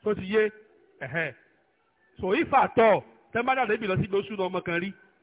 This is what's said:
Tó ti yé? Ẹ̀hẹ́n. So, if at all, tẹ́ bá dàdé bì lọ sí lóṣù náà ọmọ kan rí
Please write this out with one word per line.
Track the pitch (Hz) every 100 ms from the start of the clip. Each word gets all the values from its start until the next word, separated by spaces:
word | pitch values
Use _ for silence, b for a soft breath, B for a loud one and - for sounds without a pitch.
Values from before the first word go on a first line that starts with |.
Tó | 208
ti | 208 190
yé? | 214 214 208 - _ _ _
Ẹ̀hẹ́n. | 135 151 156 123 _ _ _ _ _ _ _ _
So, | 185
if | 220 339
at | 269 190 -
all, | 226 180 - - _
tẹ́ | 220 240
bá | 262
dàdé | 240 226
bì | 220
lọ | 190
sí | 196
lóṣù | 196 196 208
náà | 185
ọmọ | 180
kan | 175 170
rí | 190 190 _ _